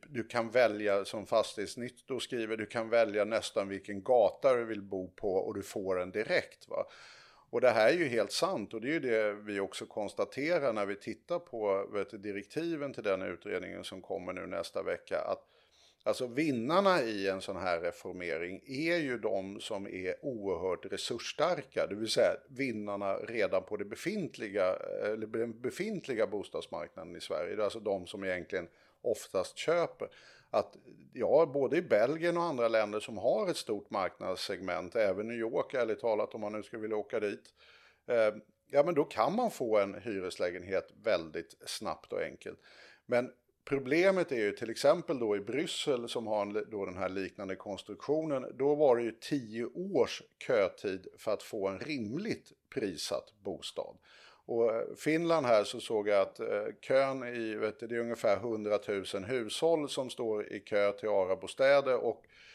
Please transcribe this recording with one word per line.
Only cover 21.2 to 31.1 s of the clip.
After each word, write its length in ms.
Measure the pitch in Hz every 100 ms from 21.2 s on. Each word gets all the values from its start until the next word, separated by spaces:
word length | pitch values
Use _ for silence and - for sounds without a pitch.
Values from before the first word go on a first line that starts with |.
| - - 160 156 - 92 80
det 80 |
vill 160 | 104 110
säga 260 | 131 95 82 -
vinnarna 680 | 131 135 107 104 101 98 95
redan 460 | 104 113 92 95
på 140 | - 101
det 80 |
befintliga, 920 | 101 113 170 208 147 - 110 101 92 - - 101
eller 220 | 104 110 110
den 340 | 113 117 113
befintliga 680 | 123 - 208 190 - 113 101
bostadsmarknaden 880 | 104 87 80 - 80 78 - 85 80
i 40 |
Sverige. 360 | - 80 87 101
Det 60 |
är 20 |
alltså 160 | 101 113
de 260 | 104 98 90
som 180 | 101
egentligen 440 | 95 90 80 92 85 _ _ _
oftast 560 | - 87 - 95 87 -
köper. 500 | - 170 160 - 107 - - - _
Att, 260 | 110 - - - - -